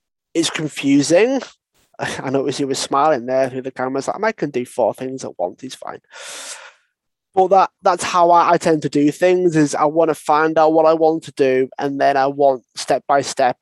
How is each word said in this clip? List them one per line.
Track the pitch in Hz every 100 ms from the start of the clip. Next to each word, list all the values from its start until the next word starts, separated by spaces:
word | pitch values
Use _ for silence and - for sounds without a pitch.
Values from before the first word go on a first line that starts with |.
| _ _ _
it's | 170 160
confusing. | - 151 - 139 139 135 170 240 269 - _ _
<laughs> | _ _ -
I | - - 131
noticed | 135 135 131
you | 135
were |
smiling | 131 - 139 156 135
there | 123 131 131
through | 131
the | 131
camera. | - 127 139
It's | 135
like, | -
"I | 220
can | - 151
do | 127 123
four | - 110
things | - 131 131
at | 107 -
once. | 90 -
He's | 127
fine." | - - - _ - - - - - - _ _ _ _ _ _
But | 185 185
that, | 190 175 -
that's | 185 170
how | - 180 170
I, | 170 151
I | 175
tend | 175 156
to | 143
do | 147 147
things, | - 180 180 180 156
is | 147
I | 127 147
wanna | 160 160
find | 143 - 151 160 160
out | 156
what | 160 156
I |
want | 160 160 160
to | 151
do, | - 135 131 131 -
and | 143 139
then | 139 139
I | 139
want | 143 139 131 - -
step | - 131 -
by | 143
step, | 131 - 127 -